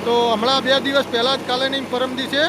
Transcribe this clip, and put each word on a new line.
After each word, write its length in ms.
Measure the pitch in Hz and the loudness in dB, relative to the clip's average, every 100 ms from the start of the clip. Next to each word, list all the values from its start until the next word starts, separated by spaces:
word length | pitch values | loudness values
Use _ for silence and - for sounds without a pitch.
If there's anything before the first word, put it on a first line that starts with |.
તો 100 | 202 240 240 | 2 2 2
હમણાં 320 | 220 233 269 | 2 2 2
બે 160 | 254 269 269 | 2 0 2
દિવસ 200 | 277 - | 0 0
પહેલાં 260 | 233 247 269 | 0 0 -2
જ, 80 | 262 | -2
કાલે 160 | 254 262 | -2 -2
નહીં, 180 | 269 254 | -2 -4
પરમ 200 | 247 262 254 | -4 -2 -4
દિવસે 240 | 262 277 | -2 0